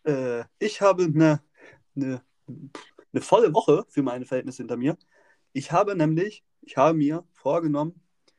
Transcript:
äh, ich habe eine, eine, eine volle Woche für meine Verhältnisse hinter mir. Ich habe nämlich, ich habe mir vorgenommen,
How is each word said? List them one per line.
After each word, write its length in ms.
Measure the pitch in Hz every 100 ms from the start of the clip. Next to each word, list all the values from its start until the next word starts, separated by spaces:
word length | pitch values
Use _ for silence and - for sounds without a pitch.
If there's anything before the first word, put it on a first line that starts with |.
äh, 400 | 156 135 127 117 117 -
ich 220 | 214 -
habe 220 | 196 185
eine, 380 | 175 151 160 147 _ _ - - _ 139
eine, 260 | 135 127 - _ -
eine 760 | 147 143 - - _ _ 123
volle 320 | - 202 214
Woche 320 | 180 - 156 -
für 140 | -
meine 220 | 131 127 123
Verhältnisse 380 | 127 127 127
hinter 140 | 117 120
mir. 200 | 131 170 _ _ _ _ _
Ich 180 | 147 -
habe 240 | 170 202 190
nämlich, 480 | 156 160 208 - _ _
ich 160 | - -
habe 200 | 147 160
mir 260 | 143 165 -
vorgenommen, 680 | _ 131 165 160 143 156 180 _ _ _